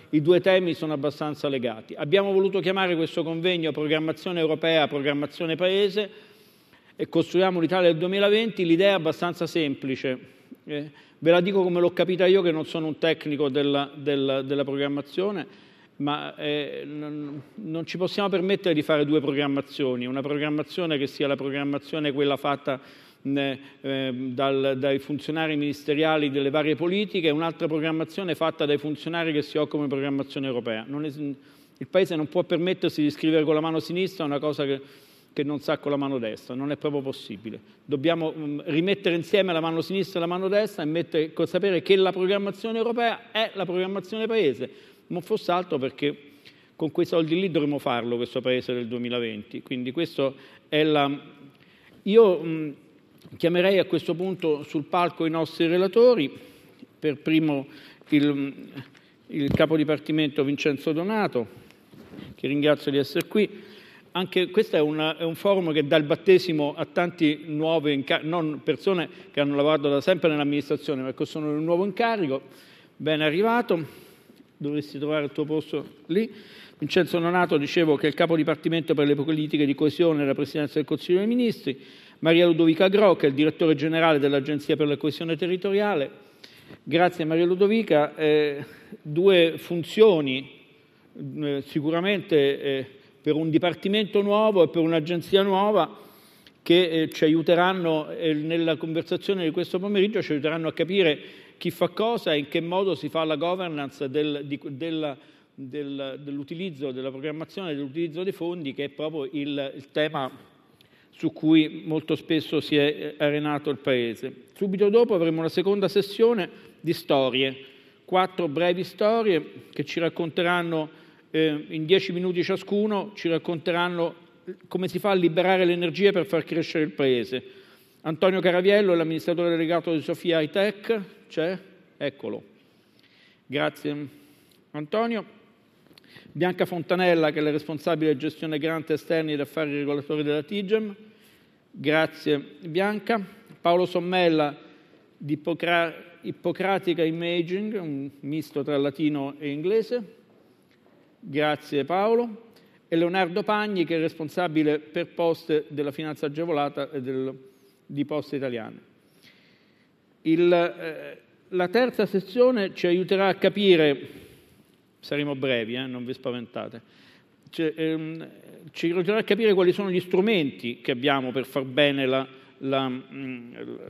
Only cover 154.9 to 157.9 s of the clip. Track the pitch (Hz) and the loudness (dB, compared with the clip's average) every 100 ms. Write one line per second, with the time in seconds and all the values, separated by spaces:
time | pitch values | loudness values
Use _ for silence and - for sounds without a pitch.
154.9 | 170 165 - 170 160 - 151 151 147 143 | -6 -6 -2 0 0 0 -2 -2 -6 -6
155.9 | 139 156 147 151 147 170 147 143 143 135 | -6 -8 -6 -6 -4 -2 -2 -2 -4 -8
156.9 | 147 127 131 131 - - _ _ _ - | -8 -6 -6 -6 -8 -18 _ _ _ -10